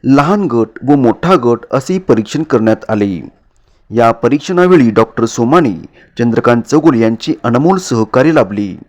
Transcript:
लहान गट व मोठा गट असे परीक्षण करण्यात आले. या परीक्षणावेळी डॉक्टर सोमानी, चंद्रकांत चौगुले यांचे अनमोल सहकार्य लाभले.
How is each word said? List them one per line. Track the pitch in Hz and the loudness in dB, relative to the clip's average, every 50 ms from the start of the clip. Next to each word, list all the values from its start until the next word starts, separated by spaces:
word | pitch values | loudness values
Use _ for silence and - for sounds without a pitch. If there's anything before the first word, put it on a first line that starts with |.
| - | 2
लहान | 123 135 143 143 156 202 208 196 151 | 2 2 2 2 0 0 -2 -2 -2
गट | 117 117 110 107 _ - - 127 | 0 -2 -2 -2 _ -10 0 0
व | 147 | 2
मोठा | 143 127 117 107 - - 170 190 156 120 | 2 2 0 0 0 0 0 0 2 2
गट | 120 120 113 - - | 0 -2 -2 -4 -4
असे | - 135 - - 185 185 | -4 -4 -2 -2 -6 -6
परीक्षण | 185 - 123 110 107 - - 147 | 0 0 0 0 0 -4 -6 -6
करण्यात | 160 151 - 117 110 110 110 110 - - | -4 -2 -2 0 2 0 0 -2 -2 -6
आले. | 110 107 101 101 95 80 60 - _ _ _ _ _ _ _ _ _ _ _ _ | -2 -2 -2 -2 -4 -8 -10 -14 _ _ _ _ _ _ _ _ _ _ _ _
या | 104 113 117 117 | -2 2 2 2
परीक्षणावेळी | 117 - - 117 131 151 - - 185 175 180 180 185 170 127 113 | 2 0 0 0 0 -2 -2 -2 0 0 2 4 4 4 4 2
डॉक्टर | 104 113 113 - - - 113 | 2 0 0 0 0 -4 -4
सोमानी, | 113 - - 117 120 147 180 165 120 90 80 - - _ _ _ _ _ - | -4 -2 -4 -2 2 2 2 2 0 -4 -6 -12 -18 _ _ _ _ _ -4
चंद्रकांत | 120 117 113 113 - 123 120 117 | -2 0 0 0 2 2 0 0
चौगुले | 113 - - 156 151 165 139 113 | 0 0 -2 2 2 2 2 2
यांचे | 113 113 117 113 - - 160 - - | 0 0 -2 -4 -6 -8 -8 -6 -4
अनमोल | 127 117 123 147 170 190 185 | -2 -2 0 0 0 0 -2
सहकार्य | 180 - 127 113 110 - - 131 131 160 | -2 -4 -4 -4 -2 0 0 0 2 2
लाभले. | 160 151 117 92 101 101 104 95 85 78 - | 2 2 0 0 -2 -6 -6 -8 -8 -14 -18